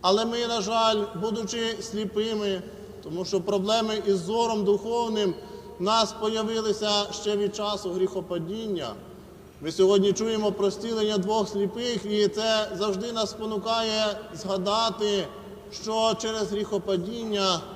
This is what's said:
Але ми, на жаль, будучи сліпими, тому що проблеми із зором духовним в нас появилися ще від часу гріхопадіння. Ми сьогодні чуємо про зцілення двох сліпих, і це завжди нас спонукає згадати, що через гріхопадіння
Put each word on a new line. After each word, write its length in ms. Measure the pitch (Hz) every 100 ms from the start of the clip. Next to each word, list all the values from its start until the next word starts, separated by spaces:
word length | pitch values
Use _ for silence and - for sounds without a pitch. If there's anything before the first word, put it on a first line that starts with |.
Але 240 | 180 202 226
ми, 220 | 240 233
на 140 | 233
жаль, 420 | 196 226 226 220 202 165
будучи 560 | 214 220 214 240 226 220
сліпими, 800 | - 202 208 208 220 214 202 185 - - - -
тому 220 | - 165 185
що 160 | 196
проблеми 600 | 170 196 190 220 220 214 202
із 120 | 196
зором 460 | 170 226 226 220
духовним 720 | 196 202 226 233 233 220 202 165 - - - -
в 40 |
нас 320 | 180 226 214 -
появилися 720 | 214 220 220 226 220 208 214 208 202
ще 260 | - 208 208
від 180 | 202 208
часу 340 | 208 208 196
гріхопадіння. 1000 | 180 185 190 170 175 165 214 220 180 127 98 - - - - - -
Ми 100 | 151
сьогодні 420 | 160 190 202 196
чуємо 380 | 190 226 220 214
про 180 | 202 196
зцілення 480 | 190 226 226 214 214
двох 320 | 185 220 208
сліпих, 560 | 202 196 202 240 226 196
і 220 | 208 202
це 440 | 208 220 220 214 185
завжди 340 | 208 190 233
нас 180 | 226 208
спонукає 880 | 214 220 214 220 226 220 214 214 208 -
згадати, 920 | - 190 196 185 214 226 196 208 202 156 - - - -
що 420 | - 220 220 226 220
через 300 | 220 220 196
гріхопадіння 1080 | 202 202 202 190 190 180 233 226 208 190 170 -